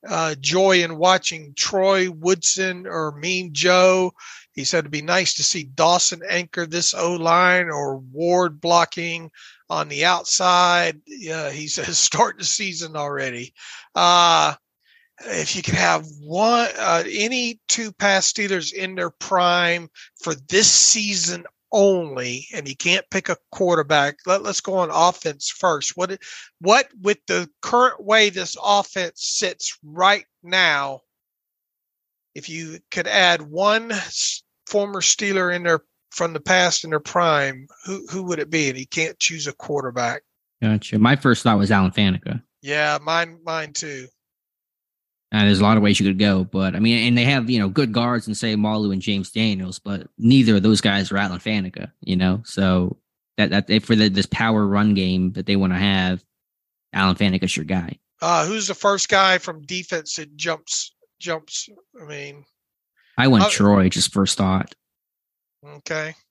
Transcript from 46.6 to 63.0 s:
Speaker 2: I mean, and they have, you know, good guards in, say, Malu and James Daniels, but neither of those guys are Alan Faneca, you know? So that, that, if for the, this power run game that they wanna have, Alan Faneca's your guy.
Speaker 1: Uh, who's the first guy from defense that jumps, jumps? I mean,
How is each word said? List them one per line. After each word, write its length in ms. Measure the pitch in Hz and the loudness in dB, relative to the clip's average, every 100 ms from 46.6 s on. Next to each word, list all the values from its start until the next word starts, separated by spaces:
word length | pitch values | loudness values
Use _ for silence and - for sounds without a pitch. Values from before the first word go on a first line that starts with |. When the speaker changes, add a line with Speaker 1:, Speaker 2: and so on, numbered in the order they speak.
| 95 | -2
Speaker 2:
I 60 | 87 | 0
mean, 260 | 110 117 117 | 2 2 2
and 120 | 120 | 2
they 80 | 120 | 2
have, 240 | 139 113 | 2 0
you 100 | 123 | 0
know, 80 | 98 | 2
good 240 | 95 135 | 0 0
guards 380 | 110 120 120 110 | 0 -2 -2 -4
in, 60 | 104 | -6
say, 200 | 117 107 | -2 0
Malu 360 | 107 107 104 | 0 0 -2
and 100 | 95 | -2
James 280 | 92 101 92 | -2 -4 -4
Daniels, 480 | - 110 98 92 92 | -2 -2 -2 -6 -10
but 300 | - 95 - _ | -8 -10 -10 _
neither 380 | 113 135 113 104 | 6 6 6 6
of 80 | |
those 160 | 104 107 | 6 4
guys 320 | 107 101 95 | 4 0 0
are 60 | 98 | -2
Alan 220 | 101 90 | -4 -4
Faneca, 520 | 110 107 92 - - _ | -4 -4 -4 -10 -16 _
you 160 | - 90 | -4 0
know? 260 | 92 95 117 | 2 0 -4
So 500 | - 95 92 90 - _ _ _ - | -2 2 2 0 -6 _ _ _ -2
that, 140 | 101 | 0
that, 200 | 98 - | 0 2
if 140 | 110 | 0
for 120 | - 110 | 2 2
the, 120 | 107 | 4
this 180 | 95 95 | 2 -2
power 400 | - 113 110 101 | 0 0 2 2
run 280 | 101 104 | 2 2
game 400 | 101 92 92 92 | 2 2 0 0
that 120 | 92 90 | -2 -2
they 120 | 98 | 0
wanna 200 | 95 90 | 2 2
have, 460 | 101 98 92 90 _ _ _ _ _ _ _ | 2 2 0 -2 _ _ _ _ _ _ _
Alan 220 | 98 95 90 | -2 0 2
Faneca's 400 | 101 92 92 - | 0 0 -2 -4
your 80 | 78 | -4
guy. 340 | 92 85 - _ _ | -4 -4 -12 _ _
Speaker 1:
Uh, 240 | 165 170 156 | 0 0 0
who's 200 | 220 202 | -4 -6
the 60 | |
first 360 | 190 202 202 - | -2 0 0 2
guy 280 | 202 190 185 | 2 4 2
from 280 | - 160 143 | -2 -14 -10
defense 500 | 180 180 175 151 - | -10 -6 -8 -6 -10
that 180 | 151 147 | -12 -8
jumps, 580 | 165 156 - - - _ _ _ | -6 -6 -6 -8 -8 _ _ _
jumps? 480 | 175 160 151 - - 208 _ 254 | -8 -8 -8 -12 -12 -18 _ -20
I 40 | 151 | -16
mean, 400 | 147 143 143 139 _ _ _ _ _ | -14 -14 -16 _ _ _ _ _ _